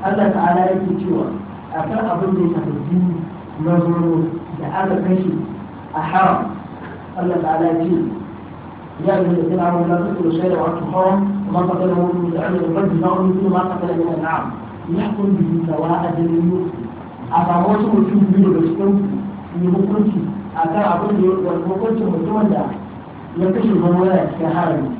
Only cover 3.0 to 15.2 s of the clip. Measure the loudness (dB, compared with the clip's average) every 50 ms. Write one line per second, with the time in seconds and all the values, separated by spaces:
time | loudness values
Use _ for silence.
3 | 2 2 0 -2 -6 -8 -10 -14 -16 -16 -10 -4 0 2 2 2 4 2 2 0
4 | 2 0 2 0 0 -2 -4 -8 -10 -10 -10 -8 -8 -6 -4 -2 0 0 0 0
5 | 2 2 0 2 2 2 0 0 0 -6 -8 -12 -12 -14 -14 -16 -16 -8 -6 -6
6 | -4 0 2 4 4 4 2 2 -2 -4 -8 -12 -14 -14 -16 -14 -14 -14 -14 -16
7 | -16 -14 -8 -4 -2 -2 0 0 0 0 0 2 2 2 2 2 2 2 0 0
8 | 0 -2 -4 -8 -10 -12 -14 -16 -16 -16 -16 -16 -16 -16 -16 -16 -16 -16 -12 -4
9 | 0 0 2 2 2 2 2 2 0 0 0 0 2 2 2 2 2 2 2 0
10 | 0 -2 -2 -2 0 0 0 0 0 0 0 0 0 -2 -2 -4 -6 -4 0 2
11 | 2 4 4 2 2 0 -2 -2 -4 -2 0 0 0 0 0 0 0 0 2 2
12 | 2 0 0 0 -2 -2 -2 -2 -2 -2 -2 0 0 0 0 0 0 2 2 2
13 | 2 2 2 2 2 2 2 2 2 2 2 2 0 0 -2 -4 -2 -2 0 0
14 | 0 0 -2 -2 -2 -2 -2 -2 -4 -6 -8 -10 -12 -14 -14 -14 -6 -4 -2 -2
15 | 0 -2 -2 0